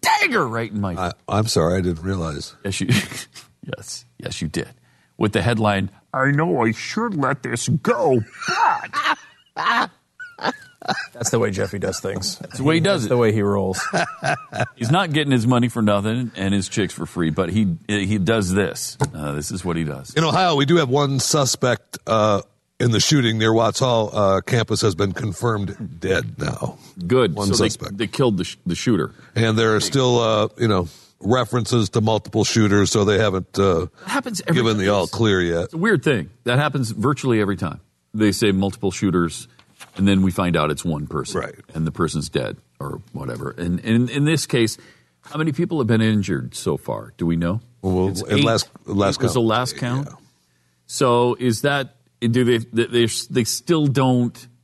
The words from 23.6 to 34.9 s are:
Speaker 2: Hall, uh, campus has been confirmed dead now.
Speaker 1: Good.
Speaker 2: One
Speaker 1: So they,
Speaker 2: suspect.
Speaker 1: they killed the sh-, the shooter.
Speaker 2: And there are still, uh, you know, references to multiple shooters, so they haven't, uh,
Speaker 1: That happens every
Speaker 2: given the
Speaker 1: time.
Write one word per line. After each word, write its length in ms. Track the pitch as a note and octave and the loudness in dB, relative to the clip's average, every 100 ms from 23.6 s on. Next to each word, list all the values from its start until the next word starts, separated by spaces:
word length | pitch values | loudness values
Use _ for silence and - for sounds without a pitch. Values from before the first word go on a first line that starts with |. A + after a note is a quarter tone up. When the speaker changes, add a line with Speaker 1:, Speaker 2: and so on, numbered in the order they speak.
| A2+ G2 | 2 2
Speaker 2:
Hall, 320 | C3 A#2 G#2+ | 2 2 0
uh, 260 | - G2 F#2+ | 2 2 2
campus 400 | - B2 A2 G#2+ | 0 -2 0 0
has 120 | A2+ | 0
been 180 | E2+ G2+ | 0 -2
confirmed 880 | F2 A#2+ F2 A#2+ G#2+ G2 G2 G2 E2 | -2 -6 -4 -2 -2 -4 -8 -12 -8
dead 380 | F#2 F#2 - - | -2 -2 -2 -6
now. 380 | - - - - - - B2 | -6 -6 -8 -10 -20 -12 0
Speaker 1:
Good. 280 | B2 A2+ | 2 2
Speaker 2:
One 120 | E2+ G2+ | 0 0
Speaker 1:
So 60 | G2 | 2
they, 80 | - | 0
Speaker 2:
suspect. 260 | - F2 G2 | -2 -10 -6
Speaker 1:
they 100 | A2 | -6
killed 280 | - C3 G2 | 0 0 0
the 80 | |
sh-, 140 | F#2 - - | -4 -8 -6
the 80 | |
shooter. 400 | E2+ - G2+ C2+ - - | -4 0 0 0 -8 -10
Speaker 2:
And 220 | - A2+ A2 | -2 2 2
there 200 | A2+ G#2+ | 4 2
are 40 | |
still, 380 | - C#3 B2+ A#2+ | 2 2 2 4
uh, 300 | A#2 G#2+ G#2+ - | 2 2 0 0
you 100 | A#2 | 0
know, 200 | G2 E2+ - - _ | 2 0 -8 -20 _
references 720 | F#2+ B2+ A#2+ B2 G#2+ B2 G#2 | 0 0 2 -2 0 0 2
to 120 | - | 0
multiple 420 | A2 G#2+ - A2 | 2 0 0 0
shooters, 460 | G#2 - G#2+ G2+ F#2+ | 2 4 4 4 4
so 160 | A2 G2+ | 4 4
they 100 | G2 | 4
haven't, 400 | A2 F#2+ F2+ - | 2 0 -4 0
uh, 280 | G2 E2+ F2 _ | 2 2 -2 _
Speaker 1:
That 60 | - | -6
happens 340 | B3+ B3+ G3+ - | -6 -4 -8 0
every 140 | E3 | 2
Speaker 2:
given 160 | A2+ G#2+ | 2 2
the 100 | |
Speaker 1:
time. 80 | F#2+ | 2